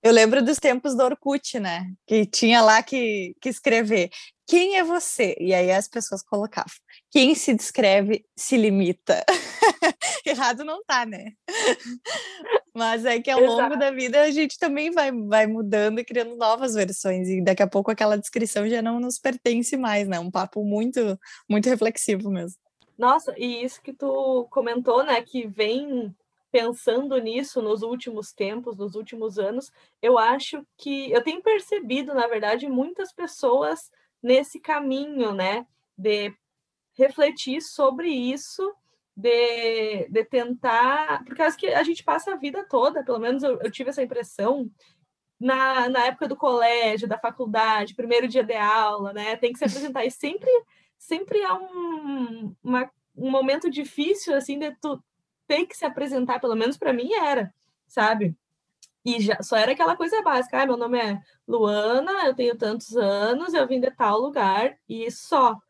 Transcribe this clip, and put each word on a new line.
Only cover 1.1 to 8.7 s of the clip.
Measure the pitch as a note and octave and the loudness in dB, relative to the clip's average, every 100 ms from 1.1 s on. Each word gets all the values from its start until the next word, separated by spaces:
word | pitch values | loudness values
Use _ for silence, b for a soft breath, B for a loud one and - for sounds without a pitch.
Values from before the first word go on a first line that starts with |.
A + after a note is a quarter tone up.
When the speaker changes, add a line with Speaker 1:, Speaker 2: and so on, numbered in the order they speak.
| C#4+ C#4 C#4 - B3 | 0 -2 -2 -4 -6
Speaker 1:
né? | G3 E3+ F#3 F#3 _ | -6 -6 -8 -12 _
Que | A3 G#3+ | 0 2
tinha | - A3+ A#3 | 2 6 8
lá | A3 A3 | 8 6
que, | A3+ C4+ A#3 G#3 F3+ - | 4 -2 -2 -2 -6 -6
que | C4 | -8
escrever, | A#3+ - A3+ G#3+ G#3+ F3 B B _ - | -2 2 2 2 0 0 B B _ 2
"Quem | F4 F#4 F#4+ | 2 4 2
é | |
você?" | E4 F4 - - G#3 - | 0 -2 -4 0 0 0
E | F3 | 0
aí | F#3 F3+ | 2 4
as | F#3+ G#3 | 2 0
pessoas | A#3 - G3 | -8 -8 -8
colocavam, | - G#3 G#3 - - - _ b _ | -4 -4 -4 -6 -8 -12 _ b _
"Quem | D4 C4 | 4 6
se | D#4 - | 4 2
descreve | A3 - - G#3+ G3 G3+ G#3+ _ - | 0 0 2 4 4 4 -2 _ -12
se | - B3+ | 0 2
limita." | G#3+ | 4